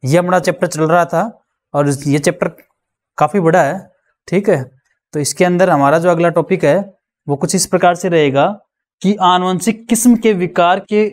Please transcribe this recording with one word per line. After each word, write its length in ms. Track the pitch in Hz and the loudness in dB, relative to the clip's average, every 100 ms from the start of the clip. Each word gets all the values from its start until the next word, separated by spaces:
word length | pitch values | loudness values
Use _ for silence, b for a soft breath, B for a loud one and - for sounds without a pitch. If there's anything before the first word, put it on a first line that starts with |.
ये 160 | 131 165 | 0 0
हमारा 200 | 180 180 | 2 0
चैप्टर 260 | 180 175 175 | 0 -2 -4
चल 140 | 151 | -2
रहा 220 | 156 175 170 | 0 0 0
था 160 | 165 214 - _ _ _ | -2 -4 -8 _ _ _
और 140 | 147 143 | -2 -2
ये 300 | 139 147 147 | -2 -2 0
चैप्टर 300 | 147 165 175 - _ _ _ _ _ - | 0 -2 -6 -6 _ _ _ _ _ -4
काफ़ी 220 | 151 202 | -2 0
बड़ा 220 | 165 180 | 2 2
है, 160 | 143 185 - _ _ _ - | 2 -2 -12 _ _ _ -4
ठीक 200 | 180 208 | -4 0
है। 140 | 165 131 _ _ _ _ | -2 -4 _ _ _ _
तो 60 | 151 | -8
इसके 240 | 139 - | -6 -2
अंदर 260 | 180 180 190 | 0 2 2
हमारा 280 | 151 139 156 | 2 2 2
जो 120 | 175 | 2
अगला 180 | 170 170 | 0 0
टॉपिक 340 | 165 160 180 | 0 -2 0
है 140 | 151 165 202 _ _ _ - | 0 0 -2 _ _ _ -8
वो 100 | 143 | -6
कुछ 180 | 170 | -2
इस 120 | 190 - | -4 -2
प्रकार 280 | 180 180 | 0 0
से 140 | 175 190 | 0 -2
रहेगा 380 | 170 147 135 160 208 _ _ _ _ | 0 2 2 0 -2 _ _ _ _
कि 120 | 185 208 | -2 0
आनुवंशिक 640 | 185 180 185 185 202 214 - | 2 2 0 -2 -4 -6 -2
किस्म 280 | 226 247 226 | 0 2 2
के 160 | 226 | 2
विकार 460 | 196 175 180 175 196 | 0 -2 0 2 0
के 220 | 190 208 214 | -2 -2 -2